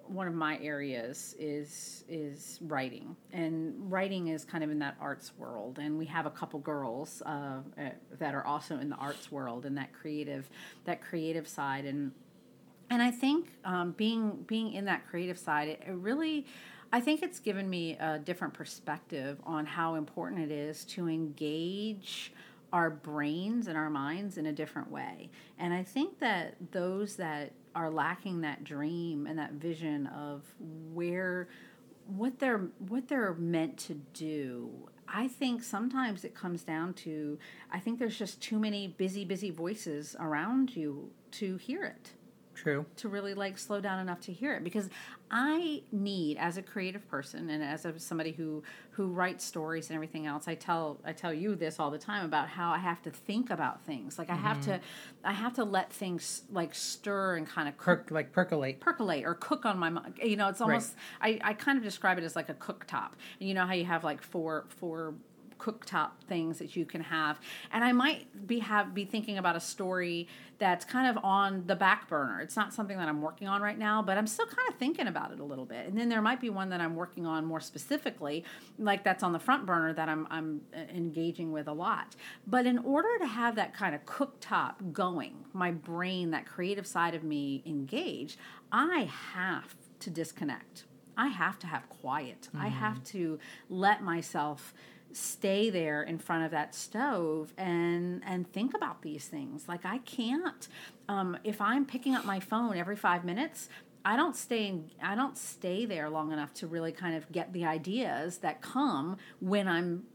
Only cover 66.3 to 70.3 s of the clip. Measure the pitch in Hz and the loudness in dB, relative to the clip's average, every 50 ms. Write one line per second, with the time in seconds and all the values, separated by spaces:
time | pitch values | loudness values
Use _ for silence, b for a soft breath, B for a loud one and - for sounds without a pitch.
66.3 | 185 170 160 165 160 - 151 151 - 175 160 - - 165 165 - 165 160 156 151 | 0 0 2 0 0 -2 -6 -4 -2 -2 -2 -2 -2 -6 -4 0 2 2 4 2
67.3 | 151 - B B B B B B - 226 240 247 247 247 254 302 302 - - - | 2 0 B B B B B B 2 4 6 8 8 8 8 6 4 2 -2 -12
68.3 | - 196 202 185 240 233 214 202 208 208 202 190 185 202 196 196 - 220 214 220 | -14 -8 -2 0 0 0 2 4 4 4 4 4 2 -2 -2 0 -2 -2 -2 -2
69.3 | 202 196 185 175 165 170 - - - - 190 180 185 180 175 175 170 170 170 B | 0 2 4 4 4 2 0 -4 -4 -2 0 0 2 2 2 0 0 -2 -4 B